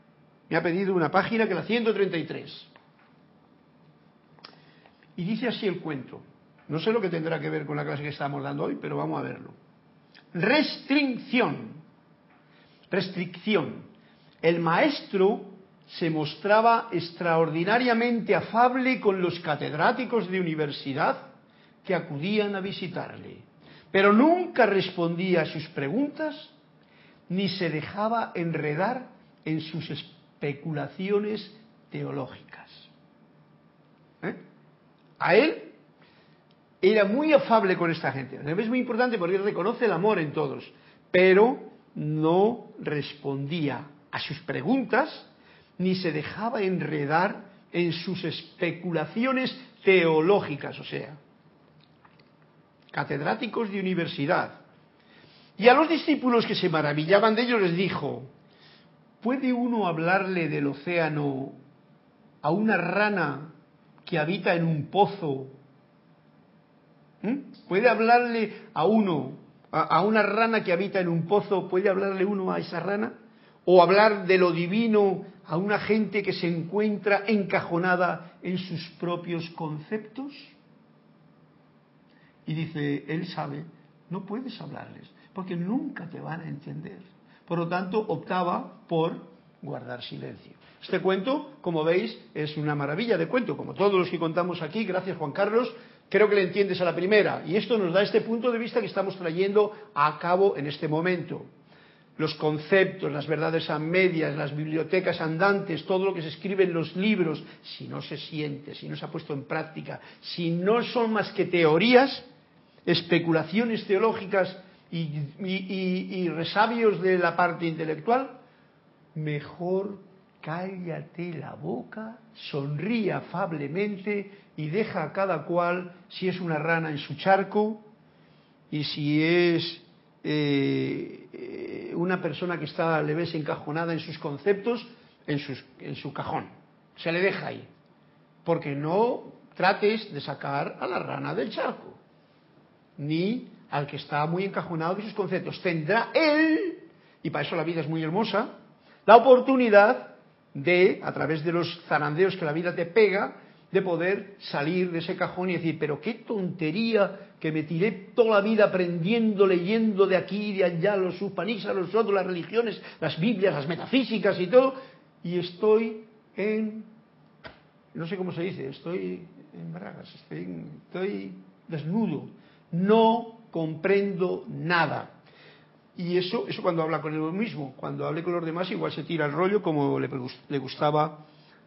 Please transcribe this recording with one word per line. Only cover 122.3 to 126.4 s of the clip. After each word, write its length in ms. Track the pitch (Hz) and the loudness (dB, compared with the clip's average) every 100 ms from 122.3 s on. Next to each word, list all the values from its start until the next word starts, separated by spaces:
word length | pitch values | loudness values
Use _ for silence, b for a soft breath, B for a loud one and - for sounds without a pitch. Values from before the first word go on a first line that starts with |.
| - - | -20 -10
sonríe 640 | 147 139 147 185 233 190 | -6 -4 -4 -2 -2 0
afablemente 1160 | 147 - 170 190 160 143 165 208 196 190 202 196 B B - | -2 -6 -6 -4 -4 -6 -4 -4 -4 -4 -6 -6 B B -8
y 120 | 151 | -4
deja 340 | 185 214 190 | -2 -2 -2
a 100 | 151 | -4
cada 320 | 190 190 160 | -2 0 -2
cual, 480 | 143 175 175 180 180 - - | -2 0 0 0 -4 -14 -18
si 200 | - 185 | -6 -4
es 120 | 180 | -2